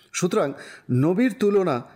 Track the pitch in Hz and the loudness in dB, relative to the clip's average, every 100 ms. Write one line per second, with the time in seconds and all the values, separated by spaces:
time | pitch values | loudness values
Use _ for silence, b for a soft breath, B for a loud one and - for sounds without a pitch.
0 | b - 175 214 147 - B B B 123 | b -6 -2 0 -2 -6 B B B 0
1 | 151 185 254 185 202 202 185 123 - | 2 2 0 2 2 2 2 -2 -6